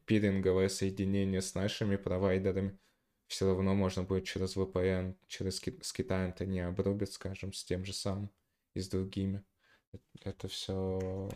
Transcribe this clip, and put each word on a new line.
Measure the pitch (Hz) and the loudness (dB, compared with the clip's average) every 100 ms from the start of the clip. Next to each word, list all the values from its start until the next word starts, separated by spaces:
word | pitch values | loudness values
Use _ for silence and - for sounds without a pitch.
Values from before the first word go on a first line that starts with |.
| - | 2
пиринговое | 107 101 98 95 92 95 | 4 4 4 4 4 4
соединение | - 98 95 98 98 98 95 | 2 -2 0 2 2 2 0
с | 95 | -2
нашими | 95 101 - 104 98 | -2 -2 0 0 0
провайдерами, | 98 92 98 92 95 92 98 - _ _ _ _ _ | 0 2 4 4 2 2 0 -4 _ _ _ _ _
все | - 98 | 0 2
равно | 92 95 | 4 4
можно | 98 92 95 | 4 4 0
будет | 92 95 | 0 0
через | 95 92 92 95 | 0 -2 -2 0
V | 95 | 0
P | 90 92 | 2 2
N, | 92 92 92 _ | 2 -2 -6 _
через | - 95 90 | -6 -4 -2
Ки-, | - 82 | -6 -6
с | - | -8
Китаем-то | - 92 92 92 - 95 | -6 -2 0 0 -2 -2
не | 92 | -2
обрубят, | 87 90 98 101 101 | -2 0 0 0 -4
скажем, | - 95 95 98 | -6 -10 -8 -8
с | - | -10
тем | - 92 | -4 -4
же | 95 | -4
самым | - 101 98 101 - _ _ _ | -6 -4 -4 -6 -12 _ _ _
и | 92 | -8
с | 92 | -4
другими. | 95 95 98 98 98 - _ _ _ _ | -2 -2 -2 -2 -4 -8 _ _ _ _
Э, | - - - | -20 -20 -12
это | - - 95 | -12 -8 -8
все | - - 95 95 95 95 95 98 | -8 -4 -2 0 -2 -2 -4 -6